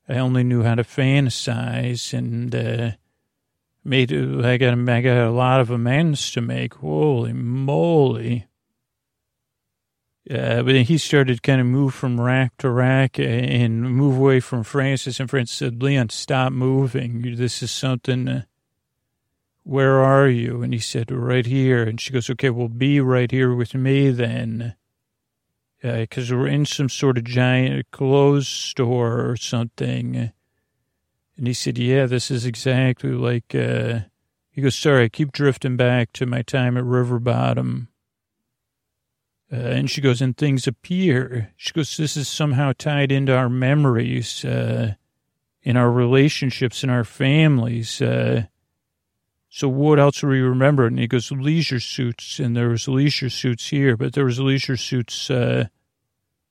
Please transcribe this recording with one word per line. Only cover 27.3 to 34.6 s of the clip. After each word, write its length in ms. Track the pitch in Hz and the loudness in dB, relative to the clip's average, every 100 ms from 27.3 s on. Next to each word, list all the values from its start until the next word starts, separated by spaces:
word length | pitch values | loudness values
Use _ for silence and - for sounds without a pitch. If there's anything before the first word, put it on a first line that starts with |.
| 123 127 127 131 135 - | 2 2 2 0 -2 -6
clothes 580 | - 131 143 143 143 135 | -4 2 4 4 2 -2
store 800 | - - - 120 123 117 120 123 | -8 -8 -4 -2 0 0 -2 -2
or 80 | 123 | -4
something." 920 | - 120 117 - 127 127 120 123 117 _ _ _ _ _ _ _ _ _ _ - | -4 -4 -4 -6 -4 -4 -4 -6 -6 _ _ _ _ _ _ _ _ _ _ -8
And 80 | 123 | -6
he 80 | |
said, 240 | 120 139 123 | -4 -4 -2
"Yeah, 300 | 123 139 123 | 2 2 2
this 240 | 123 - | -2 -2
is 140 | 127 123 | -4 -4
exactly 640 | 110 135 127 131 120 135 | -4 0 2 2 0 -4
like," 420 | 123 120 120 - | -2 -2 -4 -4
uh, 460 | 131 120 117 117 117 - _ _ _ _ | -4 -2 -2 -2 -4 -6 _ _ _ _
he 120 | 139 | -2